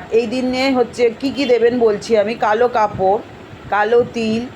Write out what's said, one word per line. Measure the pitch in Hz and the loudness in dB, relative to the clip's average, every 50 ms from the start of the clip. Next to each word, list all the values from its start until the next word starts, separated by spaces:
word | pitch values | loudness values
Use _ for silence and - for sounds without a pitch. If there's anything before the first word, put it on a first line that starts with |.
| - - | -4 0
এই | 214 226 240 | 0 0 0
দিনে | 214 254 254 247 254 254 254 262 269 262 | 0 -4 -2 -2 -2 -2 0 0 0 2
হচ্ছে | 247 233 - - 226 247 233 220 - | 2 0 -2 0 0 0 0 0 0
কি | 262 277 | -6 -4
কি | 220 247 285 | -2 -2 0
দেবেন | 233 247 226 226 240 247 247 | 2 2 4 4 2 2 4
বলছি | 233 220 208 196 - - 226 | 2 2 2 0 -2 0 2
আমি, | 208 196 214 233 | 2 2 0 -2
কালো | - 240 214 214 226 247 240 | -2 0 0 2 2 2 2
কাপড়, | - 233 214 208 208 185 190 190 202 240 - - - - - - - - - - | 2 0 0 0 0 0 0 2 2 0 -2 -8 -18 -20 -20 -20 -20 -18 -8 -4
কালো | 196 202 208 220 240 240 247 240 - | -2 -2 0 2 4 2 2 2 -2
তিল, | 233 226 220 220 226 247 254 - | -4 -2 -2 -2 -2 -4 -8 -12